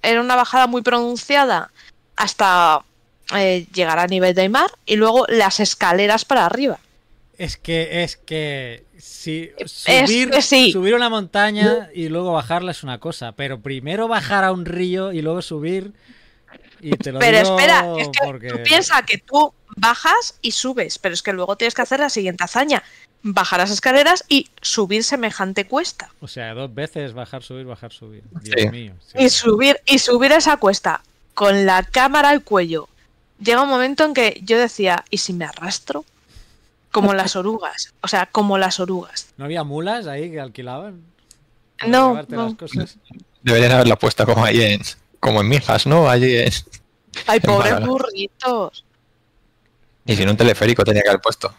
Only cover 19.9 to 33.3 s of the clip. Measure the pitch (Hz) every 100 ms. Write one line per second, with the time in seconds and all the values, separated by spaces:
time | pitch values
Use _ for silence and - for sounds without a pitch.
19.9 | 240 320 403 480 - 240 - 254 254 165
20.9 | - 196 170 - 190 180 202 233 - 240
21.9 | - 285 233 190 180 175 - 294 262 -
22.9 | - _ _ 214 202 180 180 185 202 262
23.9 | 262 294 359 - 277 - _ - - 196
24.9 | 208 226 285 233 - 190 196 196 262 349
25.9 | - - _ 147 - 113 113 135 117 156
26.9 | 160 143 117 120 135 123 127 127 117 117
27.9 | - 110 107 107 165 104 - 107 117 113
28.9 | 92 _ - 254 - 233 214 269 285 -
29.9 | 277 - 240 269 311 302 294 202 196 185
30.9 | 160 _ _ _ - 202 196 196 185 185
31.9 | - 262 285 285 294 285 202 170 160 -
32.9 | _ _ _ _